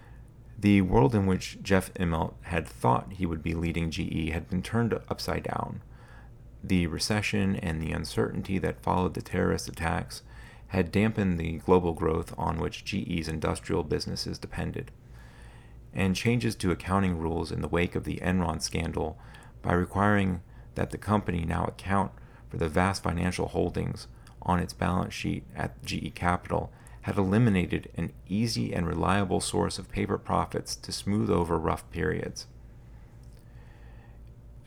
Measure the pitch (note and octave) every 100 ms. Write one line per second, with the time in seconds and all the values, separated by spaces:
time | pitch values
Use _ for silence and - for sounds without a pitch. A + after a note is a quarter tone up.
0 | - - - - - - G2+ G2+ F#2 G#2+
1 | C3+ A2 F#2+ F#2 - - - F#2+ - -
2 | E2+ E2 E2+ - - E2 - - A#2+ B2
3 | - F2+ F2 D#2+ E2+ E2 E2 E2 E2 D2+
4 | - D#2+ D#2 E2 - F2+ - A2+ A#2 -
5 | - - - E2 - - - - - -
6 | - - - - - - - F2+ E2 D#2+
7 | - G#2+ - G2+ G2 G2 F2+ D#2+ D#2+ E2
8 | E2 A2+ A2 - - F#2+ E2+ - F2+ F2+
9 | F2+ - - F#2 F2+ F2 - - E2+ F2
10 | - - - - - - - F#2 E2 A2+
11 | A2 A2 F#2+ E2+ E2 E2 - F#2 E2+ D#2
12 | D#2+ E2+ E2+ - E2+ E2 E2 - - F#2+
13 | - E2+ D#2+ D#2+ E2+ E2 - F2 D#2+ E2
14 | - F2+ F2+ F2 - E2+ E2+ E2 - -
15 | - - - - - - - - - -
16 | F#2+ F2+ A#2 A#2+ A2+ - F#2 E2 - G2
17 | F#2 E2+ E2 E2+ D#2+ E2 D#2+ E2 F2 -
18 | D#2+ D#2+ F2+ F#2 E2 E2 - F2+ E2 D#2+
19 | D#2 - - - - - F#2 F2 F2+ G2
20 | G#2 G2+ F#2+ F2+ - - - - - -
21 | G2+ G#2 - F2 E2 E2+ E2+ - F#2+ G2
22 | F#2+ - - - - - E2 F2 F#2 F#2+
23 | F2 E2+ F2+ F2+ E2 F2+ F2 F2 F2 F2
24 | - - - - - F2 F2 - F2+ F2+
25 | F#2 - F2 F2 - - - - - F2
26 | F2 - F2 F2 - E2 E2 - - -
27 | G2 F#2 F#2+ G#2+ A#2+ F#2+ E2 F2 - -
28 | E2 - - G2+ A#2 A#2 G#2+ F#2 E2 E2
29 | E2+ G2+ F#2 F#2 - F#2+ F2+ - F#2 G2+
30 | G2 G2 - F2+ E2 - - - - -
31 | G2 G#2 G#2+ F2+ E2+ E2 E2 E2+ - F2
32 | E2+ E2+ - - - - - - - -
33 | - - - - - - - - - -
34 | - - - - - -